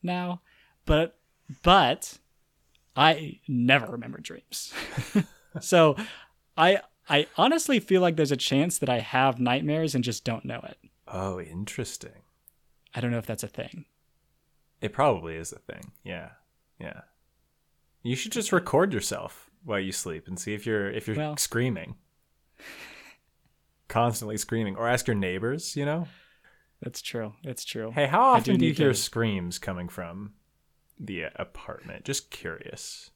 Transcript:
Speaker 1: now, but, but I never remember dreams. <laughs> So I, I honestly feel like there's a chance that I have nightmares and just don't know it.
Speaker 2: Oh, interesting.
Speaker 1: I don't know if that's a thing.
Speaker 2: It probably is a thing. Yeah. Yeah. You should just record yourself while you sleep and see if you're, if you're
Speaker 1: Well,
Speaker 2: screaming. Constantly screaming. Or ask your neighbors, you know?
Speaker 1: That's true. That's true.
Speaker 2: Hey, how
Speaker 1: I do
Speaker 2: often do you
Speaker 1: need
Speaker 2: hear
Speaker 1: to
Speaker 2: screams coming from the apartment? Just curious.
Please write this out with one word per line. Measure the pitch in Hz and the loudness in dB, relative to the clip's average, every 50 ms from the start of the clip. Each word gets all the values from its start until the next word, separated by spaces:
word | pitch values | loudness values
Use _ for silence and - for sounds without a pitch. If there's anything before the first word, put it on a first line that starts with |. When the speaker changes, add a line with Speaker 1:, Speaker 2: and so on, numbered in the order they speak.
Speaker 1:
now, | - 175 180 180 180 180 175 175 _ _ _ _ _ _ _ _ _ | -4 -4 -4 -4 -4 -4 -6 -8 _ _ _ _ _ _ _ _ _
but, | - 156 151 165 196 _ _ _ _ _ _ _ - 139 _ | 2 4 4 4 0 _ _ _ _ _ _ _ -18 -18 _
but | - 170 180 196 160 120 117 - - - - - _ _ _ _ _ _ _ _ _ _ _ _ _ _ _ | 4 6 8 8 8 6 2 0 -6 -14 -14 -18 _ _ _ _ _ _ _ _ _ _ _ _ _ _ _
I | 127 143 160 160 151 160 - - - _ | 6 6 6 6 4 -2 -10 -12 -14 _
never | - 139 123 120 123 135 143 113 98 | -2 0 2 4 6 4 4 4 -2
remember | 104 120 233 - - - | -8 -10 -10 -12 -14 -14
dreams. | - - - - _ _ - - - - - - - - - - - - - | -14 -14 -14 -14 _ _ -10 -10 -10 -10 -10 -10 -10 -8 -8 -8 -8 0 0
<laughs> | 208 165 - - _ _ _ _ 156 | 0 0 0 -8 _ _ _ _ -10
So | - - 190 175 165 156 139 - 214 - - - - _ _ _ _ _ _ | -2 4 6 8 8 8 6 2 -4 -10 -12 -18 -20 _ _ _ _ _ _
I, | - 160 - 202 196 - - _ _ _ - | 4 6 6 6 4 0 -8 _ _ _ 2
I | 151 143 151 - - | 2 2 2 2 2
honestly | - - 285 320 330 - - 269 226 | 4 4 4 4 2 2 2 2 2
feel | - - 190 185 | 4 4 4 6
like | 180 175 165 | 6 4 4
there's | 156 156 135 | 2 2 2
a | 143 131 | 2 -2
chance | - - 139 135 151 175 - - | 0 2 2 4 2 2 0 -2
that | - 131 | 0 0
I | 123 117 | 0 0
have | 107 - - 127 131 135 127 120 | -2 0 2 4 4 4 4 2
nightmares | 123 123 123 139 156 151 151 160 160 156 135 | 2 2 2 2 2 0 0 0 0 0 0
and | 127 | 0
just | 117 120 110 - _ | 0 0 -4 -4 _
don't | 123 117 113 - | -4 -4 -4 -6
know | - 120 120 - | -8 -10 -10 -10
it. | - - _ _ - _ _ _ | -14 -18 _ _ -20 _ _ _
Speaker 2:
Oh, | - - 95 98 98 92 90 | -12 -8 -6 -4 -4 -4 -6
interesting. | 85 78 80 87 104 - - - 117 - - - - - - - _ _ _ _ _ - _ _ _ _ _ _ _ _ - | -8 -10 -8 -10 -8 -8 -6 -8 -8 -8 -8 -12 -14 -16 -18 -20 _ _ _ _ _ -20 _ _ _ _ _ _ _ _ -8
Speaker 1:
I | 123 | -6
don't | 120 120 | -4 -2
know | 120 117 | -2 -4
if | 107 | -4
that's | - 113 - - | -6 -6 -6 -8
a | 104 | -10
thing. | - - 120 - - 175 147 _ _ _ _ _ _ _ _ _ _ _ _ _ _ _ _ _ _ _ | -8 -10 -10 -10 -10 -16 -18 _ _ _ _ _ _ _ _ _ _ _ _ _ _ _ _ _ _ _
Speaker 2:
It | - 107 - | -8 -8 0
probably | - 139 147 113 90 82 82 80 | 2 2 2 2 0 -4 -8 -8
is | 80 82 - | -8 -10 -12
a | - - | -14 -16
thing. | _ - - - - - - _ _ | _ -16 -16 -14 -16 -18 -20 _ _
Yeah. | 95 87 87 - - - _ _ _ _ _ _ _ _ _ | -12 -12 -12 -12 -16 -20 _ _ _ _ _ _ _ _ _
Yeah. | - 78 - - - _ _ _ _ _ _ _ _ _ _ _ _ _ _ _ _ _ _ _ | -14 -14 -14 -16 -20 _ _ _ _ _ _ _ _ _ _ _ _ _ _ _ _ _ _ _
You | _ 120 127 | _ -4 -4
should | 131 - 214 | -4 -4 -4
just | - 247 202 - | -4 -4 -2 2
record | - 175 180 - - 143 180 196 170 | 0 0 0 2 2 2 2 2 0
yourself | 104 - - 101 - 87 - - - - _ _ _ | -4 -4 -4 -6 -6 -8 -12 -14 -18 -20 _ _ _
while | _ 156 107 98 | _ -4 -2 -2
you | 95 95 | -2 -2
sleep | 87 - - 92 80 78 - | -4 -6 -6 -8 -8 -10 -10
and | - 92 87 | -12 -10 -10
see | - 104 107 | -8 -8 -8
if | 104 104 | -6 -2
you're, | 113 110 107 98 98 | -2 0 0 0 -2
if | - 110 - | -6 -6 -6
you're | - 107 151 | -4 -4 -4
Speaker 1:
Well, | 151 151 151 | -4 -6 -4
Speaker 2:
screaming. | 143 - - - 120 123 131 113 85 82 - - _ _ _ _ _ _ _ _ _ _ _ _ _ - - - - - - - - - - - _ _ _ _ _ _ _ _ _ _ _ _ _ _ _ | -4 -6 -2 -2 -2 0 0 -2 -4 -8 -14 -16 _ _ _ _ _ _ _ _ _ _ _ _ _ -20 -20 -18 -18 -18 -20 -20 -20 -20 -20 -20 _ _ _ _ _ _ _ _ _ _ _ _ _ _ _
Constantly | - 113 117 120 110 - 117 104 110 | 0 2 2 2 0 -2 -6 -6 -6
screaming. | 104 - - 117 113 110 101 95 | -6 -4 -2 -2 -2 -2 -2 -2
Or | 107 113 117 | -2 0 0
ask | 123 123 - | 0 0 2
your | - 113 | 0 0
neighbors, | 101 98 90 90 92 107 120 135 160 - - - | 0 0 0 -2 -2 -2 -4 -4 -4 -6 -8 -6
you | 147 139 | -4 -2
know? | 143 151 170 170 - - - _ _ _ _ _ _ _ _ _ _ _ _ | -2 -2 -2 -4 -6 -10 -20 _ _ _ _ _ _ _ _ _ _ _ _
Speaker 1:
That's | - 127 117 - | -12 -12 -12 -10
true. | - - - 120 110 104 104 _ - | -12 -8 -8 -6 -8 -8 -10 _ -12
That's | 143 123 - - | -12 -10 -10 -10
true. | - - - 110 113 | -10 -8 -8 -8 -4
Speaker 2:
Hey, | 131 151 147 | 0 0 0
how | 135 147 202 247 269 | 4 4 6 8 8
Speaker 1:
I | 254 | 8
do | 233 | 6
Speaker 2:
often | 220 226 202 170 | 6 4 4 4
do | 170 | 4
you | 160 | 2
Speaker 1:
need | 147 - | 4 4
Speaker 2:
hear | 151 139 | 4 4
Speaker 1:
to | 117 | 4
Speaker 2:
screams | - - - - 117 117 113 101 95 87 87 87 - | 2 -2 -4 -2 0 0 0 0 -2 -4 -6 -8 -6
coming | - - 95 90 87 85 | -6 -6 -6 -6 -6 -8
from | - - 90 85 85 95 104 104 - _ _ _ _ _ _ _ _ _ _ _ _ _ | -8 -10 -10 -10 -10 -12 -14 -14 -16 _ _ _ _ _ _ _ _ _ _ _ _ _
the | 143 104 98 87 80 - - | -12 -10 -8 -6 -6 -8 -8
apartment? | - - - _ - - - - - - - - - - | -8 -10 -10 _ -16 -14 -14 -14 -14 -14 -16 -16 -12 -8
Just | - 135 - - _ | -6 -6 -6 -6 _
curious. | - - - 85 82 - - - - - - - - - - - _ | -18 -10 -10 -10 -10 -10 -12 -16 -14 -14 -14 -14 -14 -16 -18 -20 _